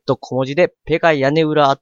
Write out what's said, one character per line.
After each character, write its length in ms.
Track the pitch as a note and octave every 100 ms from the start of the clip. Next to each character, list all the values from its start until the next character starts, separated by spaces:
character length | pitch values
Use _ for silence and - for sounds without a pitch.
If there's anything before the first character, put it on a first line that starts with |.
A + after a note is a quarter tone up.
| -
ト 100 | C3
小 200 | - B2+
文 100 | C3
字 80 |
で、 180 | C#3+ F3+ _ -
ペ 140 | D#3+
ガ 120 | E3+
屋 200 | D3+ C3+
根 100 | D#3
裏 300 | D#3 D3+ C#3
ア 40 |
ッ 40 | C#3